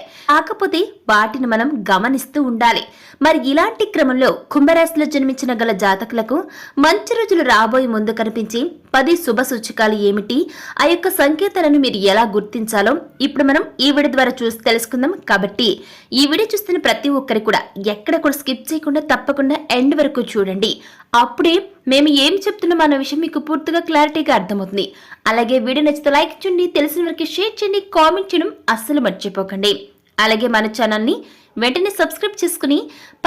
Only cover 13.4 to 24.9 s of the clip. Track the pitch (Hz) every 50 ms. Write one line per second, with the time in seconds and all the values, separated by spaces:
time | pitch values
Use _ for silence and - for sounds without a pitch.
13.4 | 285 277 277 330 - - - - 247 285 269 294 285 294 247 262 254 247 247 -
14.4 | 240 226 226 226 - 240 226 226 226 - - 247 254 311 392 - - - 208 196
15.4 | 196 196 - - 247 208 - - - - - - - - - 254 285 285 302 403
16.4 | 440 440 - 392 - - 349 320 285 254 226 226 - 285 285 262 269 - 226 214
17.4 | 220 220 202 - - - - 190 196 214 208 208 - - 320 320 311 294 277 277
18.4 | - 262 262 262 - - 320 302 311 294 277 302 302 302 262 247 - - 277 285
19.4 | 269 269 294 - - - 240 247 254 285 302 302 285 285 294 247 208 - - 214
20.4 | 196 190 185 196 220 208 - - - - - - - _ - 240 247 247 - -
21.4 | 370 339 330 392 392 - - _ - 254 262 277 294 311 285 277 269 311 381 -
22.4 | - - - - - 339 349 330 311 294 285 269 269 - 294 302 330 330 - 302
23.4 | 302 294 311 311 311 339 320 339 339 330 320 294 302 302 302 330 302 302 254 214
24.4 | 180 180 208 196 190 185 196 190 180 -